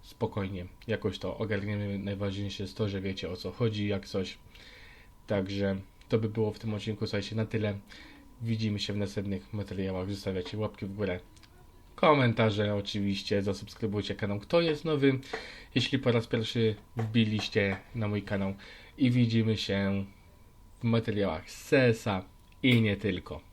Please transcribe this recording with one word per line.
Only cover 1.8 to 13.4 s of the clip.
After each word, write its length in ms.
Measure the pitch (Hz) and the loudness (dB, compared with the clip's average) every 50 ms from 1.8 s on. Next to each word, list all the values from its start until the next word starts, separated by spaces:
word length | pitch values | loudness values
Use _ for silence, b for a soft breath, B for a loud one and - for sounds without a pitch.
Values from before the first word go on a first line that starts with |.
| 104 101 101 98 | -2 -2 -4 -4
Najważniejsze 640 | 101 101 101 95 101 101 95 98 101 98 98 - | -4 -4 -4 -2 -2 -2 -2 -2 -4 -6 -4 -6
jest 140 | 101 92 - | -8 -8 -4
to, 120 | - 113 101 | -2 -2 -2
że 120 | 98 98 | -2 -2
wiecie, 300 | 95 98 92 - - 82 | -4 -4 -4 -4 -6 -8
o 60 | 90 | -8
co 140 | - - 92 | -6 -8 -10
chodzi, 380 | 90 - 123 113 107 107 104 101 | -4 0 0 0 0 0 0 0
jak 180 | 101 98 98 | 0 -2 -4
coś. 320 | - - 98 92 - - - - B B B B B B B B B B B B B B - - | -4 -4 -4 -4 -4 -8 -14 -18 B B B B B B B B B B B B B B -20 -6
Także 500 | - 110 101 95 98 98 98 101 98 98 95 92 - - - - - | -2 -2 0 0 -2 -2 0 0 0 0 -2 -6 -12 -20 -20 -4 0
to 100 | - 113 | 0 0
by 100 | 110 110 | 0 0
było 240 | 104 113 110 107 | 0 0 0 0
w 60 | 104 - | -2 -4
tym 160 | - 110 107 | -6 -6 -6
odcinku, 320 | 101 - 113 107 - 113 | -4 -4 -6 -4 -4 -4
słuchajcie, 300 | - - 104 95 - 107 | -2 -2 -4 -4 -2 -2
na 100 | 113 110 | -2 -2
tyle. 320 | 107 - 110 104 104 101 101 - B B B B B B B B B - - | -2 -2 -2 -2 -2 -2 -4 -8 B B B B B B B B B -14 -8
Widzimy 360 | 117 113 113 107 110 107 104 101 | -4 -2 -2 0 0 0 0 -2
się 140 | - - | -2 -2
w 40 | 101 | -2
następnych 560 | 104 101 98 - 107 98 101 98 95 - - | -2 -2 -2 -2 -4 -4 -2 -4 -4 -6 -6
materiałach. 580 | - 107 98 - 98 95 95 95 92 92 92 98 | -6 -6 -6 -6 -4 -4 -2 -2 -2 -2 -2 -4
Zostawiacie 480 | 101 98 - 98 92 92 90 - - 107 | -4 -4 -4 -4 -4 -2 -4 -4 -4 -4
łapki 280 | 107 104 98 - 104 | -4 -4 -4 -6 -8
w 80 | 98 98 | -8 -4
górę, 260 | 104 107 95 87 90 - - - - - - - - - - - - - - - | -2 -2 -2 -2 -4 -6 -14 -20 -20 -20 -20 -20 -20 -20 -20 -20 -20 -20 -20 -2
komentarze 800 | - - 170 151 143 127 120 110 - 113 110 101 104 104 104 104 | 4 6 6 6 8 6 4 4 4 4 4 4 2 0 0 0
oczywiście, 680 | 101 98 - - 104 101 101 98 98 - - 104 101 | -2 -2 -4 -2 -2 0 0 0 -2 0 0 0 0